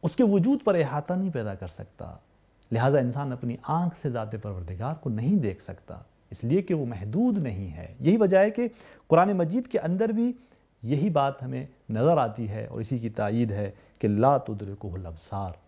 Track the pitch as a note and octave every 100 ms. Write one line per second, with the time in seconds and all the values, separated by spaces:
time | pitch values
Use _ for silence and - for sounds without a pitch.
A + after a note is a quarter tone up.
0 | E3 - A#3+ G3 F#3 C#4 - F3+ C#3 D3
1 | D3 F#3 F#3+ C#3+ G#2+ F#2+ F#2 - F#2+ _
2 | E2+ E2 _ _ _ _ _ A2+ B2+ C#3+
3 | A#2+ A#2+ C#3 B2 A#2+ A#2+ - D#3+ F3 -
4 | D3 A#2 A2 G#2+ G#2 F#2 F2 F#2 A#2+ D#3
5 | C#3 G#2+ B2 G3+ A2+ - - F#2 - -
6 | - _ _ - A#2 F3 F#3 E3+ B2 G#2+
7 | G2+ C#3+ B3 G3+ C#3 F#2+ F#2+ D#2 E2+ -
8 | C3+ A3 G3+ F#3+ G#3 G#3+ A#3+ - - -
9 | _ D#3+ F#3+ G3 E3+ G#3+ B3 A3+ D#3+ F#3
10 | A3+ A3 A#3+ B3 - _ _ _ A2+ C#3
11 | D3+ D3 C#3 C3+ B2+ C3 D3+ _ _ A2
12 | C#3 E3 A#2 A2 A2+ G#2+ A2 A2+ A2 B2
13 | A2+ A2 G#2 A2+ A#2 G2+ G2+ - _ _
14 | A2 G#2 B2+ C#3 - G#2+ G2+ G2+ G#2 F2
15 | F2 D#2+ - G2 F#2+ F2